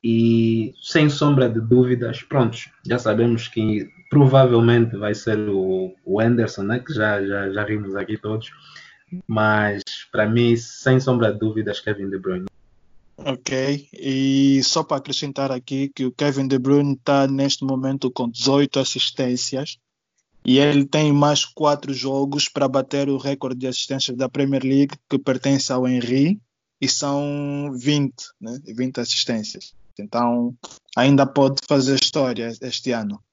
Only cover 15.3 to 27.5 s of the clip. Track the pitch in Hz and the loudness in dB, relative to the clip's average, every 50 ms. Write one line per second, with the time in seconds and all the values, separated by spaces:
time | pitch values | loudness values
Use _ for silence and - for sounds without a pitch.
15.3 | 135 - 139 135 131 127 123 - 139 135 139 139 - - 131 127 123 - 151 143 | -6 -4 -4 -4 -4 -6 -6 -6 -4 -4 -4 -4 -4 -4 -6 -6 -2 0 0 0
16.3 | 135 139 135 135 135 131 123 135 139 143 143 143 139 127 _ - 143 139 139 135 | 0 0 0 0 0 0 2 4 4 4 4 2 -2 -2 _ 0 2 2 2 2
17.3 | 135 135 139 139 139 - 139 131 135 131 131 135 135 139 - 127 127 - 127 120 | 0 0 0 -2 -2 -2 -4 -4 -4 -2 -2 -4 -4 -2 -4 -4 -4 -4 -6 -6
18.3 | 117 120 117 131 139 139 143 135 - 139 135 - - 131 - - - - 131 123 | -6 -4 0 2 2 2 2 2 0 -2 -2 -2 -2 -4 -4 -4 -2 -4 -2 -2
19.3 | 123 123 - - - 131 143 - - _ _ _ _ _ _ _ _ _ _ _ | -2 -4 -4 -6 -6 -6 -8 -8 -12 _ _ _ _ _ _ _ _ _ _ _
20.3 | _ _ _ - 127 135 143 147 147 143 139 139 - 151 151 151 143 143 147 147 | _ _ _ 2 4 6 6 6 4 2 2 2 2 2 2 4 4 4 4 4
21.3 | 147 143 - - _ - 156 151 147 143 - 147 139 123 120 135 135 139 143 139 | 2 0 -2 -6 _ 0 0 0 0 0 -2 -8 -8 -6 -6 -4 -2 -2 -2 -2
22.3 | 139 147 139 - _ 139 143 135 131 139 131 131 - 139 139 139 139 131 117 143 | -2 -4 -4 -4 _ -2 -2 0 0 -2 -2 -2 -2 -2 -2 0 -2 -2 -2 -6
23.3 | 139 139 143 127 127 123 131 131 127 - - - 135 135 - - 127 120 131 123 | -6 -4 -6 -8 -8 -6 -6 -6 -6 -6 -6 -6 -4 -4 -4 -6 -4 -4 -4 -4
24.3 | _ 139 139 139 139 135 127 131 135 139 143 139 - - _ _ - 139 - - | _ -2 -2 0 0 -2 0 2 2 2 2 2 0 -12 _ _ -4 -2 0 -2
25.3 | 131 127 - 139 139 139 135 - 135 127 127 127 127 123 117 113 127 135 139 170 | -4 -2 0 0 0 0 0 -2 -2 -2 0 0 0 -2 0 0 2 2 2 2
26.3 | 202 214 _ _ _ _ _ _ _ _ 139 135 - - 147 143 143 143 143 143 | 2 -2 _ _ _ _ _ _ _ _ -4 -4 -2 -2 -2 -4 -4 -4 -4 -4
27.3 | 143 143 143 143 | -6 -6 -6 -6